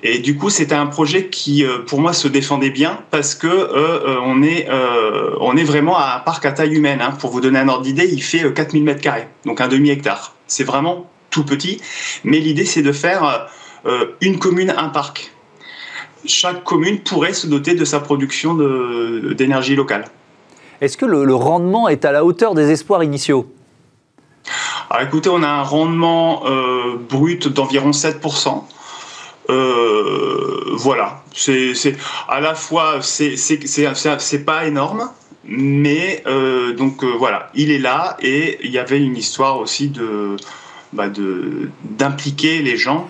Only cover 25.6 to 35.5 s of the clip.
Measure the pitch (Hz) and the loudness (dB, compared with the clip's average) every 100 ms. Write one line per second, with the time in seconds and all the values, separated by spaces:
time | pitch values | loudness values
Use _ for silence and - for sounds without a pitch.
25.6 | 139 147 160 165 165 165 165 165 127 135 | 0 0 2 2 2 2 2 0 0 0
26.6 | 127 127 123 120 120 135 156 175 143 135 | 0 0 -2 -6 -4 0 2 2 -2 0
27.6 | 131 135 139 143 160 151 156 143 143 - | 2 2 2 2 0 -2 -4 -2 -2 -4
28.6 | - - - - - - - - - 131 | -8 -20 -20 -18 -18 -18 -18 -20 -2 2
29.6 | 131 120 117 107 98 98 - - - - | 2 2 4 2 2 0 -2 -2 -4 -4
30.6 | - - 131 120 101 - - - - 131 | -4 -2 0 2 -2 -6 -16 -6 0 2
31.6 | 131 127 147 139 - - - 131 156 156 | 0 0 -2 -2 -8 -10 -4 -2 -2 -4
32.6 | - 160 156 147 127 - 147 127 - 151 | -2 0 0 0 -4 -2 -2 0 -2 -2
33.6 | - - 147 131 151 143 - 143 147 160 | -2 0 0 0 -2 -2 -2 -2 -2 -2
34.6 | 160 143 147 214 254 - _ - - | 0 0 -2 -2 -8 -10 _ -20 -8